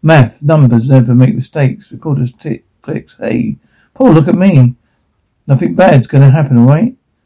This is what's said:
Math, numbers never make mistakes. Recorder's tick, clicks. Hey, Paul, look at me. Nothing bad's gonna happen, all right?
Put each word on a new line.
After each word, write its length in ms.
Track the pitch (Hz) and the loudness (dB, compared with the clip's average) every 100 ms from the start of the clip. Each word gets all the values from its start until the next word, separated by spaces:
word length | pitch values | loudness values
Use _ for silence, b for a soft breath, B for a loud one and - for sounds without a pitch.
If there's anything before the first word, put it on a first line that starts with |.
Math, 400 | 156 160 117 - | 2 2 2 -2
numbers 480 | 147 156 135 117 120 | -2 2 2 0 2
never 240 | 135 120 | 0 2
make 220 | 123 127 - | 2 0 -2
mistakes. 560 | 131 160 135 - - | -8 -4 -4 -4 -18
Recorder's 420 | - 160 143 123 | -14 -8 -6 -6
tick, 320 | - 156 - _ _ | -8 -12 -12 _ _
clicks. 340 | - 110 - _ | -12 -12 -12 _
Hey, 380 | - 120 113 - _ _ _ | -8 -6 -6 -10 _ _ _
Paul, 200 | _ 262 | _ 2
look 140 | 160 156 | 2 0
at 80 | 170 | 0
me. 400 | 190 160 123 123 _ _ _ _ _ _ - | 2 2 0 -2 _ _ _ _ _ _ -4
Nothing 300 | 139 - - | -4 -2 0
bad's 320 | 185 143 - | 2 2 0
gonna 240 | 139 139 | 2 2
happen, 260 | 139 147 120 | 2 0 -2
all 80 | 120 | 0
right? 300 | 147 226 - _ _ | 0 -2 -8 _ _